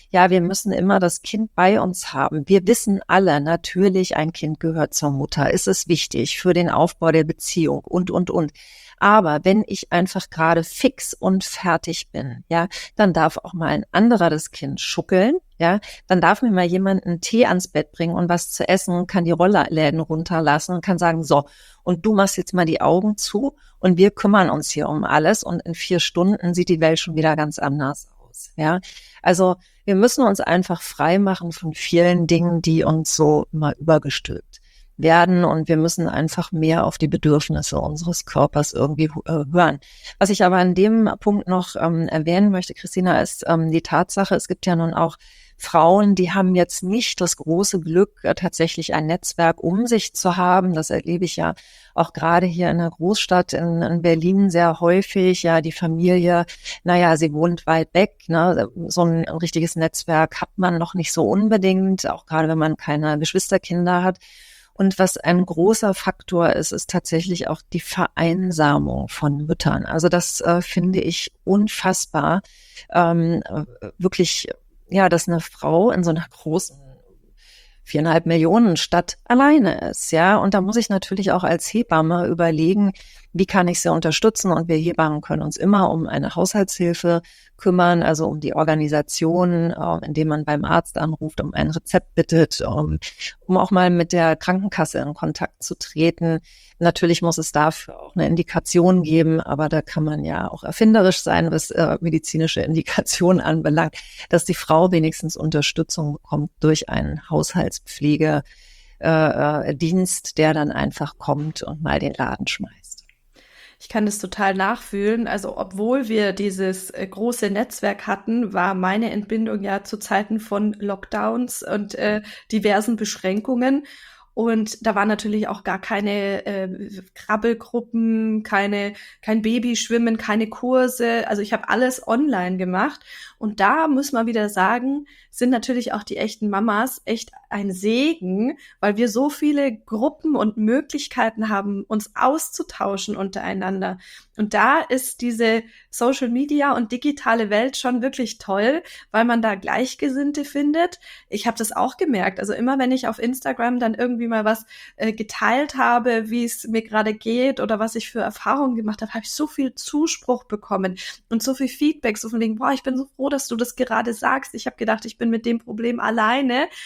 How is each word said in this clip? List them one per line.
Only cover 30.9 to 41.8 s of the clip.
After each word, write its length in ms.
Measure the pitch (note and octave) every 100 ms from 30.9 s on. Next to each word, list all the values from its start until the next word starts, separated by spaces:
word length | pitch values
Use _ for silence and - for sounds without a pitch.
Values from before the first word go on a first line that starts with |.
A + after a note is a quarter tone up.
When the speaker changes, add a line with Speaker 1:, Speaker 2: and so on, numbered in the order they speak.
| - D3+ F#3+
Speaker 1:
machen 320 | G3+ F#3 E3+
von 220 | D#3+ D#3+
vielen 540 | - - E3+ F3 F3 E3
Dingen, 340 | E3+ E3+ E3+
die 220 | E3 D#3+
uns 320 | - D#3+ D#3 -
so 300 | D3+ D3+ -
immer 260 | D#3 D3+ -
übergestülpt 840 | D#3 D3+ C#3+ - - - - - _ _ - -
werden 460 | E3 E3+ F3 F3+
und 240 | F3 D#3+ D#3
wir 100 | D#3+
müssen 300 | E3 - E3
einfach 440 | - D#3 - -
mehr 340 | E3 D#3 E3 -
auf 120 | -
die 100 | D3+
Bedürfnisse 720 | - D3+ D3 - D3 D3 -
unseres 460 | C#3+ D3+ E3+ E3+ -
Körpers 460 | C#3+ C#3+ D3 D3
irgendwie 380 | - C#3+ D3+ D#3
hu-, 140 | D#3 -
äh, 200 | D#3+ C#3
hören. 280 | F3 D#3+ C#3+ - - - -
Was 100 | G3
ich 140 | G3
aber 140 | F3+ F#3
an 160 | F3+
dem 360 | F3+ G#3 A3+ G#3+ -
Punkt 280 | G#3 G#3 -
noch, 280 | F#3 F3+
ähm, 320 | -